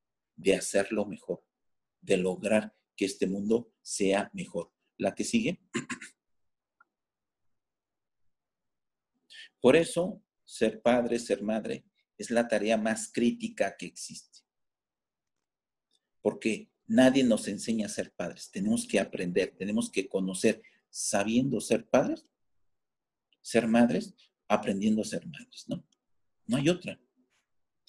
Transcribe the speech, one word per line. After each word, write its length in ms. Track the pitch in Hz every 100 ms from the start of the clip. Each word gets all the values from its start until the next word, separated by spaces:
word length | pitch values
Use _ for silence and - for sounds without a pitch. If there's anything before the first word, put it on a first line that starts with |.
| _ _ _ -
de 180 | 90
hacerlo 500 | 90 - 101 98 107
mejor, 400 | 101 - - 90 _ _ _ _ _ _
de 160 | - 92
lograr 580 | 92 87 101 107 107 - _
que 120 | - 95
este 200 | - -
mundo 460 | 98 101 117 - _
sea 480 | - - 98 98 104
mejor. 380 | - - 85 85 _ _ -
La 180 | 98 -
que 80 |
sigue. 360 | - 117 123 185 _
<clears throat> 420 | - - - - _ _ _ _ _ _ _ _ _ _ _ _ _ _ _ _ _ _ _ _ _ _ _ _ _ _ _ _ _ _ _ _ - - _
Por 140 | 123
eso, 480 | 156 165 170 185 - _ _
ser 360 | - - 110 110
padre, 380 | 120 123 120 117
ser 240 | - 101
madre, 420 | 104 110 98 65 - _ _ -
es 160 | 107
la 160 | 117 120
tarea 280 | 104 104 110
más 360 | 110 113 -
crítica 640 | - 120 120 110 - 98 -
que 100 | 87
existe. 540 | - - - - _ _ _ _ _ _ _ _ _ _ _ _ _ _ _ _ _ _ _
Porque 520 | 107 - 113 104 - _ -
nadie 340 | 113 131 135
nos 240 | 127 107 -
enseña 400 | 101 - 113 101
a 20 |
ser 240 | - 95
padres. 380 | - 87 - -
Tenemos 380 | - 202 233 -
que 100 | 104
aprender, 560 | 95 - 90 92 90 -
tenemos 360 | 95 110 117
que 160 | 101 95
conocer, 520 | 98 95 92 113 104 - _ _
sabiendo 720 | - - 101 101 117 135 110
ser 280 | - 117 -
padres, 380 | 127 147 330 - _ _ _ _ _ _ _ _ _ _ _
ser 280 | - 117 113
madres, 480 | 117 120 85 - - _ _ -
aprendiendo 540 | 104 - 98 107 107
a 20 |
ser 200 | 104 123 -
madres, 380 | - - - -
¿no? 180 | - - _ _ _ _ _ -
No 100 | 127
hay 120 | 147
otra. 320 | 175 - 95 _ _ _ _ _ _ _ _